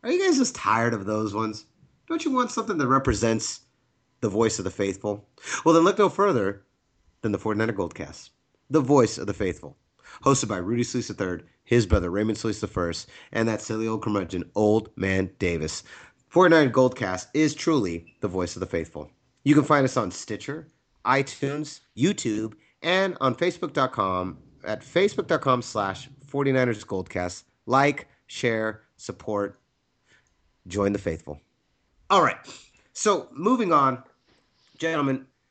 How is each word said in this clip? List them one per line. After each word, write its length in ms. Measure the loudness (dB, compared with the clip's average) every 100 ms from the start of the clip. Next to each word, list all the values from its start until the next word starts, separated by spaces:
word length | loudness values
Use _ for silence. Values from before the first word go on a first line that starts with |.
Are 80 | -2
you 140 | 0
guys 140 | 2 2
just 160 | 0
tired 400 | -2 0 2 2
of 100 | 0
those 300 | -2 -2 -2
ones? 320 | -2 -4 -6 -16 _ _ _ -8
Don't 160 | -4
you 60 | -2
want 220 | -2 -2
something 260 | -4 -4 -2
that 100 | 2
represents 720 | 2 2 0 0 0 -4 -10 _ _ _ _ _ _
the 80 | -2
voice 280 | 2 0 0
of 60 |
the 60 | -6
faithful? 580 | -4 -4 -4 -6 -8 -12 _ -10 0
Well, 120 | 4
then 100 | 6
look 140 | 6 4
no 100 | 2
further 560 | 2 2 2 0 -4 _ _ _ _ _ _
than 120 | -4
the 60 | -2
forty-niner 340 | -2 -2 -2
Goldcast, 580 | -2 -6 -8 -14 -16 -20 _ _ _ -2
the 100 | 0
voice 380 | 4 6 4 0
of 80 | -6
the 80 |
faithful, 420 | -4 -4 -6 -12 -20 _ _ -20 -2
hosted 240 | 2 2 0
by 120 | -4
Rudy 260 | -2 -2
Solis 240 | -2 -4 -6
the 60 |
third, 280 | -6 -6 -6 -10 _
his 200 | 2 2
brother 280 | 4 2 2
Raymond 260 | -2 -2 -2
Solis 220 | -4 -6
the 80 | -6
first, 400 | -4 -4 -6 -12 -20 -8
and 160 | -2 -2
that 120 | -2
silly 280 | -4 -4 -4
old 140 | -4
curmudgeon, 460 | -2 -2 -2 -6 -4
Old 420 | 0 4 2 0 -4
Man 320 | 0 0 -2 -2
Davis. 420 | -2 -2 -4 -8 -14 -20 -20 _ _
Forty-niner 420 | 4 6 6 6
Goldcast 560 | 4 2 2 -4 -4 -4
is 220 | 0 0 0
truly 580 | 0 0 0 -4 -12 _
the 80 | -4
voice 260 | -2 -4
of 60 | -6
the 60 | -6
faithful. 440 | -6 -6 -12 -16 _ _ _
You 140 | 4 4
can 80 |
find 200 | 6 4
us 120 | 4 0
on 160 | -2
Stitcher, 560 | -6 -10 -10 -10 -12 -14 _ _ _
iTunes, 760 | 0 0 0 -4 -6 -4 -10 -14 _ 0
YouTube, 580 | 0 0 -2 -4 -6 -10 _ _
and 340 | 0 2 0 0
on 140 | 0
Facebook 380 | 2 -2 -2 -4
dot 180 | 0 0
com 480 | 0 -2 -2 -4 -8 -18 _
at 200 | -8 -8
Facebook 440 | -2 2 2 0 -2
dot 140 | 0
com 200 | 2 0
slash 480 | 0 -4 -4 -6 -14 -20
forty-niners 600 | -8 -2 2 2 2 -2
Goldcast. 580 | -6 -6 -6 -6 -6 -8 -18 _ 0
Like, 400 | 2 4 0 -10 _ -18
share, 540 | -4 -2 0 -4 -6 _ _
support, 600 | -14 -10 -6 -4 -4 -8 _ _ _ _ _ _ _ _ _ _ -8
join 240 | -2 0
the 80 | 0
faithful. 400 | -4 -8 -10 -16 _ _ _ _ _ _ 0
All 120 | 4
right. 140 | 4 0 -10 -20 -20 _ _
So 360 | -2 0 0 -4
moving 400 | -4 0 2 4
on, 320 | 4 4 0 -8 _ _ _ _ _ _ -6
gentlemen. 480 | -2 0 0 -2 -8 _ _